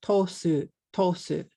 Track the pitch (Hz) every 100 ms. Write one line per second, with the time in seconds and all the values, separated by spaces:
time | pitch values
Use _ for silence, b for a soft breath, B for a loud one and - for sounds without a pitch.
0 | - 202 190 - 175 151 - _ _ -
1 | 185 175 - 151 165